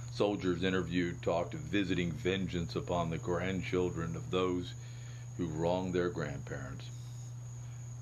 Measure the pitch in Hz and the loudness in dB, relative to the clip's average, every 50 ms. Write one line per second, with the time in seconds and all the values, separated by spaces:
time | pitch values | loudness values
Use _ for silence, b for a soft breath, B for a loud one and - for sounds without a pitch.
0 | B B - - 107 104 104 87 90 92 87 82 95 95 92 92 87 82 87 90 | B B 0 2 4 4 4 2 2 2 2 4 2 4 4 2 2 2 2 2
1 | 87 87 82 - - 95 85 85 85 - - 78 76 78 87 104 98 87 95 87 | 2 2 -2 -2 0 2 2 2 2 0 -4 -6 -4 0 2 2 2 4 2 2
2 | 87 85 76 - - 90 95 95 92 82 87 87 82 - - 82 76 - 87 87 | 2 0 0 0 2 2 2 2 0 0 0 -2 -2 0 -2 -2 0 2 2 2
3 | 85 82 82 78 - 90 87 85 90 95 95 90 82 - 92 90 90 87 82 82 | 2 2 0 -2 0 0 0 2 2 0 0 0 0 2 2 4 4 2 2 0
4 | 82 82 82 80 - - 90 92 92 90 90 90 87 - - B B B B B | -2 -2 -2 -4 -4 0 2 2 4 4 2 0 0 -4 -6 B B B B B
5 | B B B B B B - - 90 80 78 78 85 85 90 92 95 92 85 90 | B B B B B B -4 -2 -2 -2 0 2 4 4 4 4 2 2 2 4
6 | 87 87 - 85 76 73 71 71 - - 73 71 64 62 62 60 - - - - | 4 2 2 0 -2 -2 -2 -4 -6 -6 -6 -6 -6 -6 -6 -8 -8 -8 -10 -10
7 | - - - - - - - - - - B B B B B B B B B - | -10 -10 -10 -10 -10 -10 -10 -10 -10 -10 B B B B B B B B B -8